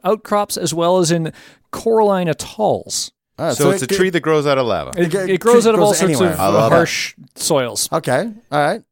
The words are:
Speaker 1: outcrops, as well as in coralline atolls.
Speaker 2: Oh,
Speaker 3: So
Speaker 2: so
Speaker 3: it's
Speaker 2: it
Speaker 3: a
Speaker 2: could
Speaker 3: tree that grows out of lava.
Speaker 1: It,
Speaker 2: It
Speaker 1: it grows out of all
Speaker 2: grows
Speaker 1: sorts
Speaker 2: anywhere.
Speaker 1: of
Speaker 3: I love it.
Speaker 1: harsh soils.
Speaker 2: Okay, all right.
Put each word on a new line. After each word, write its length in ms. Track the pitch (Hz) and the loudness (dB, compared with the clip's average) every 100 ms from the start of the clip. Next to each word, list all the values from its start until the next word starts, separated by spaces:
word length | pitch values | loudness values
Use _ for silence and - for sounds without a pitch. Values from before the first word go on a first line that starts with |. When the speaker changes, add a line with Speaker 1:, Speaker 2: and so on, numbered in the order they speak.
Speaker 1:
outcrops, 520 | 180 214 - 208 208 - | -2 -4 -2 -4 -2 -4
as 160 | 175 | -4
well 240 | 165 170 185 | -2 2 2
as 120 | 165 | 2
in 220 | 170 156 - - _ _ | 0 -2 -10 -20 _ _
coralline 580 | - 226 220 208 190 175 | -8 0 2 2 2 -2
atolls. 800 | 151 - - 208 110 90 - - _ _ - | -4 -8 -4 -2 -2 -4 -8 -10 _ _ -8
Speaker 2:
Oh, 160 | 165 | -6
Speaker 3:
So 120 | 127 | 0
Speaker 2:
so 60 | 143 | 0
Speaker 3:
it's 120 | 196 | 0
Speaker 2:
it 40 | 131 | -2
Speaker 3:
a 20 | |
Speaker 2:
could 80 | 196 | 0
Speaker 3:
tree 140 | 185 | 0
that 100 | 170 | 0
grows 260 | 151 156 143 | 0 0 2
out 120 | 135 | 0
of 80 | 120 | 0
lava. 240 | 92 67 - | -2 -4 -2
Speaker 1:
It, 160 | 170 | -2
Speaker 2:
It 180 | 185 185 | -2 -2
Speaker 1:
it 100 | 185 | 0
grows 260 | 226 240 226 | 4 4 4
out 80 | |
of 60 | 214 | 4
all 80 | 208 | 4
Speaker 2:
grows 100 | 190 | 2
Speaker 1:
sorts 140 | 190 139 | 2 2
Speaker 2:
anywhere. 140 | 92 | 0
Speaker 1:
of 40 | 87 | 2
Speaker 3:
I 60 | 95 | 2
love 220 | 104 110 | 2 4
it. 40 | 165 | 4
Speaker 1:
harsh 380 | 165 - - - - | 2 -2 -8 -12 -20
soils. 540 | - - 151 123 104 - | -10 -2 0 0 -4 -4
Speaker 2:
Okay, 380 | 160 147 131 220 214 _ | -4 0 -2 -2 -10 _
all 80 | 147 | -2
right. 180 | 147 214 - | -2 -2 -10